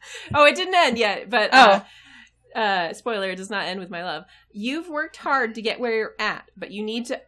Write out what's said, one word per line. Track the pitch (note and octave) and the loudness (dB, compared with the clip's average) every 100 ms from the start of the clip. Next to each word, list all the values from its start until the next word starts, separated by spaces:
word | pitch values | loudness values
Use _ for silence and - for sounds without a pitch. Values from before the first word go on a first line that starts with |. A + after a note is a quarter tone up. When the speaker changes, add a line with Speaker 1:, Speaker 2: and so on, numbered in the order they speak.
| - - - | -18 -18 -4
Speaker 1:
Oh, | D4 D4 | 4 6
it | |
didn't | F4 F4+ F4+ | 4 0 2
end | D#4 A#3 | 2 2
yet, | G#3+ F#3 F#3+ | 0 -2 -2
but, | A#3+ G#3+ | 0 4
Speaker 2:
Oh. | C4 A3 G3 - - - - - _ _ | 8 8 8 2 -20 -20 -20 -20 _ _
Speaker 1:
uh, | - | -2
uh, | G#3+ G3 E3 | 0 0 -2
spoiler, | - B3 G#3+ F#3+ | -6 -4 -4 -4
it | F#3 | -6
does | F#3+ | -6
not | G3+ E3+ | -6 -6
end | F#3+ | -8
with | F3+ | -10
"my | F3 | -10
love." | F3+ D#3 F#3 - _ | -8 -8 -12 -20 _
You've | G#3 A3+ D4+ E4+ | -10 -6 -6 -8
worked | D4 D#4+ - | -8 -8 -8
hard | - C4+ A#3 A3+ | -4 -2 -2 -4
to | |
get | A3 - | -6 -4
where | A#3+ | -4
you're | A3 G#3+ - | -2 -4 -4
at, | G#3+ - - - | -6 -6 -12 -18
but | - | -14
you | G3 | -10
need | G#3+ A#3 A#3+ | -6 -6 -6
to | C4+ | -10